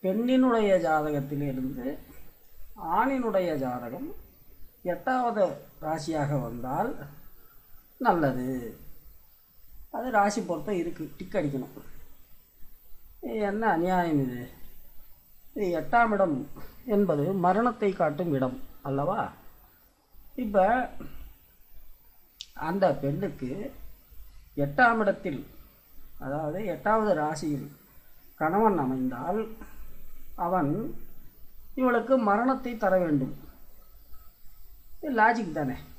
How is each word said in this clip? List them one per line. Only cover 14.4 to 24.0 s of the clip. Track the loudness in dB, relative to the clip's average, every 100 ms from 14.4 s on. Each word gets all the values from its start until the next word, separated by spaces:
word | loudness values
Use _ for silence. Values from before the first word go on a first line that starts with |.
| -10 -12 -12 -12 -12 -14 -14 -18 _ -20 -14
இது | -4 0 0
எட்டாம் | 2 4 6
இடம் | 4 4 2 -4 -10 -12 -12 0
என்பது | 4 4 4 2
மரணத்தை | 4 4 4 2 2 0
காட்டும் | 2 0 2 0
இடம் | 2 0 -2 -10 -10
அல்லவா? | -4 -2 0 -2 -4 -8 -20 -20 -20 _ _ _ _ -20 -14 -6
இப்ப | 0 4 6 4 0 -6 -8 -10 -12 -16 -20 _ -18 -16 -16 -18 -20 -20 -20 _ -18
அந்த | -8 -4 2 2
பெண்ணுக்கு | 2 -2 -2 -4 -6 -8 -6 -8 -10 -14 -16